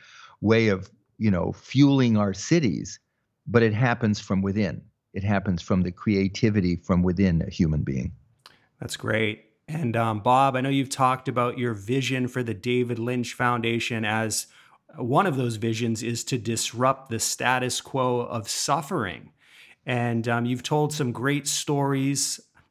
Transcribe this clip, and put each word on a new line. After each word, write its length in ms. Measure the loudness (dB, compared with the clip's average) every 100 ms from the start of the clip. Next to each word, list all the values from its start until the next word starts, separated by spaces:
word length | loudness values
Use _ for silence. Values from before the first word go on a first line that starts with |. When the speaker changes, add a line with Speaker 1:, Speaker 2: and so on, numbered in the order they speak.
| -20 -20 -20 -2
Speaker 1:
way 280 | 4 4 4
of, 220 | 2 -2 _ _ -2
you 120 | 2
know, 220 | 2 0
fueling 640 | -6 -2 4 6 6 4 4
our 160 | 2
cities, 680 | -2 0 2 2 0 -6 -12 _ _ _ _ 0
but 160 | 4
it 120 | 4
happens 440 | 4 2 2 2 0
from 220 | 0 0
within. 400 | 0 0 -2 -4 -12 _ _
It 100 | -6
happens 380 | -2 0 0 -2
from 220 | 0 0
the 100 | 0
creativity 840 | -2 0 2 0 2 2 4 2 0
from 260 | 0 2
within 400 | 2 2 2 2
a 80 | 0
human 320 | 0 0 0
being. 300 | -2 -4 -6 -10 _ _ -20 _ _ _
Speaker 2:
That's 160 | -12 -8
great. 480 | -2 0 -2 -4 _ _ -12
And, 300 | -6 -2 0
um, 220 | 0 0
Bob, 360 | 2 4 4 2
I 60 |
know 80 | 0
you've 180 | 0 -2
talked 400 | 0 2 2 -2
about 300 | -2 -2 -2
your 160 | -4
vision 520 | -4 -2 -2 0 -2 -2
for 160 | -2
the 120 | -4
David 440 | -4 -2 0 0 -2
Lynch 360 | -4 -4 -4
Foundation 720 | -2 0 0 0 -2 -2 -2 -2
as 400 | 0 0 -4 -6 -12 _ _ _ -8
one 300 | 0 2 2
of 100 | 0
those 200 | -2 -2
visions 460 | -2 0 -2 -2
is 220 | -4 -6
to 140 | -4 -4
disrupt 720 | -2 -4 -4 0 0 0 -4
the 100 | -4
status 640 | -4 -2 0 0 0 -4
quo 380 | -4 -2 0 0
of 280 | -2 -6 -6
suffering. 840 | -4 -2 -2 -2 -4 -4 -6 -14 _ _ -20 -20 _
And, 420 | -4 -2 0 0 0
um, 200 | 0 0
you've 160 | -2
told 320 | -2 0 0
some 180 | 0 -4
great 340 | -2 -2 -2 -2
stories 920 | -4 -2 0 0 0 0 -2 -4 -6 -12 _ _